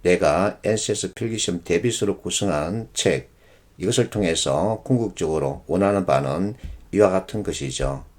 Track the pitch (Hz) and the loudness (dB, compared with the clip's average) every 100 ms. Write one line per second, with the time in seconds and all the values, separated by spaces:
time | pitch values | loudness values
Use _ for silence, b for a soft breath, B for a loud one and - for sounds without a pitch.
0 | 87 90 80 78 101 - - 110 - 104 | 4 4 4 4 0 -2 -2 -2 -2 -4
1 | 95 - 113 110 - 87 - 85 120 113 | -4 -6 -6 -4 -4 -4 0 0 2 0
2 | 101 95 - - 101 76 78 107 110 - | -2 -2 -4 -2 0 0 -2 -6 -6 -2
3 | - 71 - b b b b - 90 - | 0 0 -4 b b b b -6 0 0
4 | - 107 90 82 - 69 98 110 - 127 | 0 0 0 0 0 0 0 -2 0 0
5 | 110 - 80 78 69 69 - 87 98 101 | 0 -2 -2 0 -2 -4 -2 2 2 2
6 | 90 67 69 73 98 113 B B - 95 | 2 2 2 -2 -2 -6 B B -4 4
7 | 104 92 - 107 98 76 69 - 69 69 | 4 4 -2 -6 -6 -6 -6 -4 -4 -4
8 | - | -10